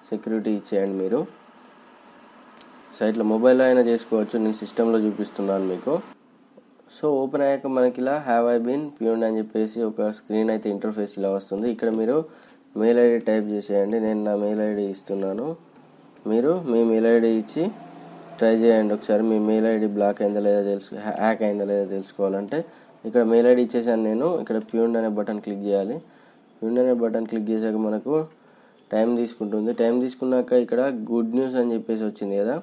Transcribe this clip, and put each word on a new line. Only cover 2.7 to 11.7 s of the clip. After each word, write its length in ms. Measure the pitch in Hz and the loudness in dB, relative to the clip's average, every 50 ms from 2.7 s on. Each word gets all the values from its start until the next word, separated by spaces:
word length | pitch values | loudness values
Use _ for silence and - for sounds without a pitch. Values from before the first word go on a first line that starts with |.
| - - - - - - | -20 -20 -20 -20 -6 -2
సైట్లో 260 | 113 107 110 117 110 107 110 | -2 0 0 0 0 0 2
మొబైల్లో 320 | 110 117 127 127 127 131 127 | 4 6 6 6 6 6 6
అయినా 140 | 127 127 123 117 | 6 4 4 4
చేసుకోవచ్చు, 460 | 117 117 113 - 113 110 104 104 - 117 110 | 2 0 0 -2 0 0 0 0 0 0 0
నేను 120 | 110 107 107 107 | 0 -2 -4 -8
సిస్టంలో 360 | 101 - - 117 113 113 110 107 | -10 -2 0 2 2 2 2 2
చూపిస్తున్నాను 640 | 107 101 98 104 104 - - 101 98 98 98 95 92 92 | 0 -2 -2 -6 -8 -6 -6 -4 -2 -2 -2 -2 -2 -4
మీకు. 200 | 87 - 127 147 180 - - - _ _ _ _ _ _ _ _ - _ _ _ _ _ _ - | -4 -4 -4 -4 -4 -4 -8 -20 _ _ _ _ _ _ _ _ -20 _ _ _ _ _ _ -16
So, 80 | - - 151 147 135 | -4 -2 0 0 0
open 240 | 135 135 143 143 143 | 0 0 0 0 2
అయ్యాక 200 | 139 139 135 131 139 131 | 2 2 0 -2 -2 2
మనకి 240 | 127 127 127 123 - 127 | 2 2 2 2 0 -2
ఇలా 140 | 131 143 151 147 131 | -2 -2 -2 0 0
"Have 200 | 120 117 117 120 120 | 2 2 4 4 2
I 40 | 120 117 120 | 2 0 0
been 140 | 131 143 151 147 143 | -2 -4 -4 -8 -8
pwned" 300 | - 113 113 113 113 113 113 | -4 -2 0 0 0 0 0
అని 100 | 110 110 | 0 -2
చెప్పేసి 380 | 110 110 - 110 110 107 110 117 117 107 | -4 -4 -2 -2 -2 -2 -2 -4 -4 -4
ఒక 180 | 107 - 110 107 107 - | -2 -2 -4 -4 -4 -6
screen 320 | - - 104 107 110 113 113 | -10 -4 0 0 2 2 0
అయితే 140 | 107 110 107 101 | -2 -2 -4 -4
interface 380 | 101 98 107 107 107 104 98 - 104 | -2 -4 -4 -4 -4 -6 -6 -6 -4
ఇలా 100 | 98 98 98 | -2 -2 -2
వస్తుంది. 320 | 98 98 - 98 98 110 123 | -2 -4 -6 -6 -4 -2 -2